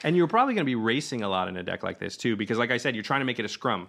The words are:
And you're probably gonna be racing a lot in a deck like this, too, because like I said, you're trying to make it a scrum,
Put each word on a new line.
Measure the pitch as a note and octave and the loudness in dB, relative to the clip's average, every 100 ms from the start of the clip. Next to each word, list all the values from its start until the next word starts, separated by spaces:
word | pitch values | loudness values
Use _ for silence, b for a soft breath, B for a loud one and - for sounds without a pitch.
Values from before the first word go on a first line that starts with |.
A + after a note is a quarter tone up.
And | D3+ F3 | 0 4
you're | E3 | 4
probably | A3 C4+ | 4 2
gonna | G#3+ | 2
be | C#3+ | 0
racing | A#2 A2 C3 D3+ B2 | 2 2 0 0 -4
a | G2+ | 0
lot | F#2 F#2 | 0 0
in | F#2 | -4
a | |
deck | F2+ F#2 | -4 -4
like | F#2 F2+ | -6 -6
this, | F#2+ - | -8 -2
too, | B2 | 0
because | G#2+ G#2 A2+ | 0 0 0
like | A#2+ | 2
I | B2 | 0
said, | C#3+ | 0
you're | A#2+ | -2
trying | - C#3 | 0 0
to | C3 | 0
make | A#2+ | -2
it | |
a | G#2 | -4
scrum, | - B2+ G2 | -4 -2 -2